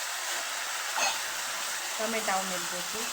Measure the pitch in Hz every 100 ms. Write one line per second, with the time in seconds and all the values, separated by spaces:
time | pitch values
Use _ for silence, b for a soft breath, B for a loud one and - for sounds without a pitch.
0 | - - - - - - - - - -
1 | 98 101 - - - - - - - -
2 | 220 220 208 190 190 180 175 180 175 214
3 | 240